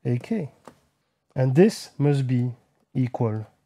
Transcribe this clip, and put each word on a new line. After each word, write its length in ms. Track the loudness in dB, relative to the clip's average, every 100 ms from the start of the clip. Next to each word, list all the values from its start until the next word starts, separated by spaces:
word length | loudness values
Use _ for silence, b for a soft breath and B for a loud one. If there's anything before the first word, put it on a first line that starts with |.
A 120 | -4 -4
K. 320 | -4 -6 -6 _ -20 _ _ _ _ _ _
And 180 | -2 2
this 380 | 6 4 4 -16 -2
must 280 | 0 0
be 260 | 0 -2 -2 -8 _ _ _
equal 500 | -4 -4 -2 -4 -4 -10 _